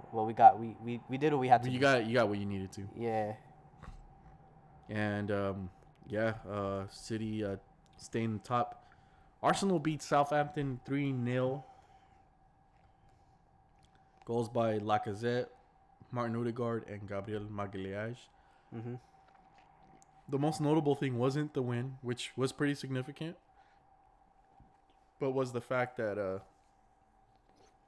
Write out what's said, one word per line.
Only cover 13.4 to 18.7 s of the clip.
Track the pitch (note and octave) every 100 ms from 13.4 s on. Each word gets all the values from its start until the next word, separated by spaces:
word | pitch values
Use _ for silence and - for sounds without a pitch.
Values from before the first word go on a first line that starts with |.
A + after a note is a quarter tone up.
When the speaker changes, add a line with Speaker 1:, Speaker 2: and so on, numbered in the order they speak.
| _ - _ - - - - -
Speaker 2:
Goals | - A#2 A2+
by | A#2 A2+ G#2+
Lacazette, | G#2+ G#2+ - G2+ A#2+ B2 - - _ _ _ - -
Martin | B2 A#2 A#2
Odegaard, | A#2+ A#2+ A#2 A2+ -
and | G2+ G2+
Gabriel | G2+ G#2 G#2+
Magalhaes. | G#2 G#2 G2 G2 F#2+ G2 A2+ B2 - _ _ - _